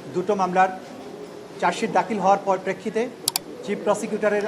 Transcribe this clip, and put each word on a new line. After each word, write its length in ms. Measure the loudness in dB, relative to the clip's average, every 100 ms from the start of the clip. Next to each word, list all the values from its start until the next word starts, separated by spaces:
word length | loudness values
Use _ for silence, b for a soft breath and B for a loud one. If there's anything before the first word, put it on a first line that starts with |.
| -6
দুটো 200 | -2 0
মামলার 360 | 2 4 4 4 2 -12 -14 -14 -14 -14 -14 -14 -2
চার্জশিট 320 | 0 0 0 2
দাখিল 200 | 2 2
হওয়ার 240 | 4 4 2
পর 100 | 0
প্রেক্ষিতে 380 | 0 -4 -2 -2 -2 -2 0 0 -4 -10
চিফ 160 | -4 0
প্রসিকিউটরের 600 | 2 2 0 0 2 2